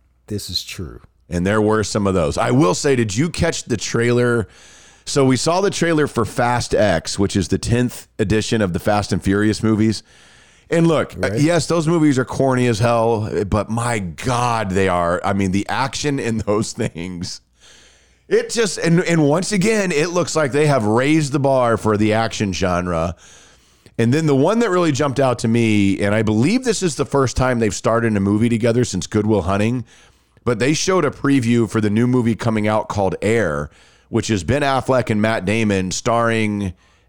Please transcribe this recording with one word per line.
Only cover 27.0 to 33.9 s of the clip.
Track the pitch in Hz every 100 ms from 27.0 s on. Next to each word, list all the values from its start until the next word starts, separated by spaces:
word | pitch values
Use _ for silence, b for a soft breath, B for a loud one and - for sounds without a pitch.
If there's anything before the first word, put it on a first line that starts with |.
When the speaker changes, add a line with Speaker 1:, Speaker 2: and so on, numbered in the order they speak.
| 131
Speaker 2:
first | 139 131 -
time | 127 120
they've | 110 -
starred | 117 113 117
in | 101
a |
movie | 98 104 117
together | 117 117 117 120
since | 92 -
Good | 107 107
Will | 104
Hunting, | 90 98 110 127 117 b b b b b 120
but | 110
they | 131
showed | 151 185 185
a | 143
preview | - 139 139 117 120 107
for | 113
the | 107
new | 107 123
movie | 127 117 101
coming | 117 110 107
out | 107 -
called | 104 95 85
Air, | 101 117 90 73 73 b b